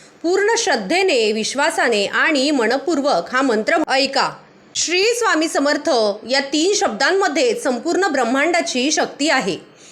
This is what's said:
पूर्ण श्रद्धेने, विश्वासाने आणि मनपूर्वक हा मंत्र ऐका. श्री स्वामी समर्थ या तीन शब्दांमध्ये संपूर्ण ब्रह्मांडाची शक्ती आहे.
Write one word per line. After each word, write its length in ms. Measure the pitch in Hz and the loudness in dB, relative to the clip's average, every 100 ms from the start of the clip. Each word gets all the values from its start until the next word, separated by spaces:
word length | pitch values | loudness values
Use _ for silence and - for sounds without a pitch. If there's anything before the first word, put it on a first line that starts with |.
| - - | -20 -6
पूर्ण 240 | 330 381 403 466 | -2 2 2 0
श्रद्धेने, 760 | - 262 190 349 381 277 214 | 0 -2 0 0 2 2 0
विश्वासाने 720 | 214 214 254 302 330 302 214 202 | 0 -4 -2 -2 0 0 0 0
आणि 460 | 226 294 294 277 | 0 0 2 2
मनपूर्वक 840 | 285 220 262 277 302 277 196 175 254 | 2 0 0 0 0 0 0 0 0
हा 60 | |
मंत्र 360 | 277 214 214 330 311 | 0 0 0 0 0
ऐका. 420 | - 269 269 175 147 - - - - | 0 0 0 -2 -4 -16 -20 -12 -6
श्री 280 | - 349 | -2 0
स्वामी 440 | 415 466 440 330 320 | 2 2 0 2 0
समर्थ 420 | 339 285 294 294 254 214 202 220 | 0 0 0 0 2 0 -2 -2
या 100 | 269 | -2
तीन 340 | 277 302 339 | 0 0 2
शब्दांमध्ये 840 | 415 240 208 277 381 381 294 254 208 | 2 0 0 0 2 0 0 0 0
संपूर्ण 520 | 302 247 302 349 392 | -2 -2 -2 0 0
ब्रह्मांडाची 840 | 269 240 269 311 349 339 254 262 | 0 0 0 2 0 -2 -2 0
शक्ती 380 | 311 277 - 294 | 0 -2 -2 0
आहे. 280 | 269 196 156 - - - | 0 -2 -6 -10 -20 -20